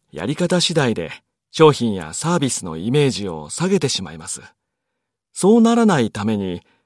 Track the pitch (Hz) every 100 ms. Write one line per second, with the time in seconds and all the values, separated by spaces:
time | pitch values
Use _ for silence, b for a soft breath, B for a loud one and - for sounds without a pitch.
0 | _ 76 98 147 175 180 - 160 131 104
1 | 78 - _ _ _ - 156 139 117 98
2 | 78 82 160 175 135 - 92 80 101 143
3 | 139 92 101 80 76 - 180 196 135 -
4 | 87 80 78 - - _ _ _ _ _
5 | _ _ _ - 180 233 226 233 226 160
6 | 110 110 104 107 95 87 - _